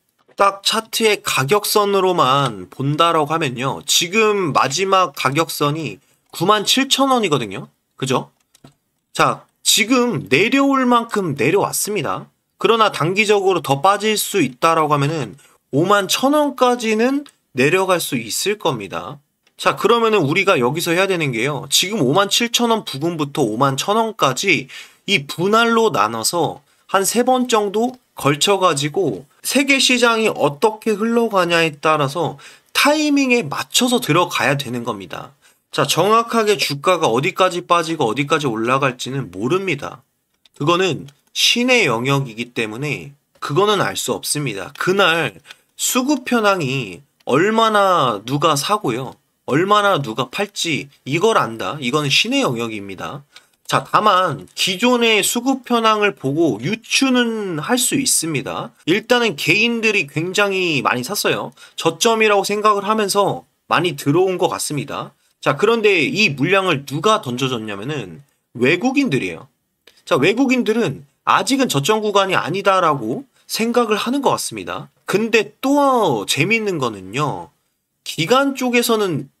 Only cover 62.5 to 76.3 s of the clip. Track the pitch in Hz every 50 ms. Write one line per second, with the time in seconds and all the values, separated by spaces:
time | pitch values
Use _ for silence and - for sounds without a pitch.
62.5 | 208 214 208 214 208 202 190 196 220 220 208 190 190 202 202 165 131 131 - _
63.5 | _ _ _ - 110 135 170 185 180 143 - 139 143 175 185 190 185 170 180 151
64.5 | 98 - - - 151 139 110 - 87 92 143 214 - _ _ _ _ _ - 156
65.5 | 160 143 202 214 233 233 208 214 196 170 139 107 - 190 214 185 139 120 135 180
66.5 | 196 196 190 185 160 123 143 - 135 - - 214 220 208 - 131 120 123 139 131
67.5 | 131 113 110 107 101 98 104 135 147 135 104 90 80 76 - _ _ _ _ _
68.5 | - 120 120 131 175 175 226 262 254 277 277 214 139 117 101 90 82 80 - -
69.5 | _ _ _ _ _ _ _ _ _ _ _ - 175 139 131 185 220 233 277 240
70.5 | 254 247 214 202 220 233 220 - 143 - - _ _ _ _ - 113 156 196 -
71.5 | 262 269 - - - 139 143 202 220 220 208 214 202 202 196 190 170 120 101 127
72.5 | 175 196 190 202 190 190 175 165 143 139 107 110 143 226 285 - _ _ _ -
73.5 | - - 220 233 233 247 240 214 214 196 - 233 254 285 254 190 123 110 - -
74.5 | 117 104 90 82 87 98 143 - _ _ _ - - 196 226 226 208 220 202 214
75.5 | - _ - 269 285 294 285 277 262 240 208 165 123 104 95 -